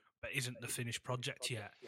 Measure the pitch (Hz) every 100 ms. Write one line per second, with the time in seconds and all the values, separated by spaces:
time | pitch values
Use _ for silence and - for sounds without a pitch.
0 | - - 113 135 127 123 117 - 120 -
1 | - 123 135 - - 113 101 -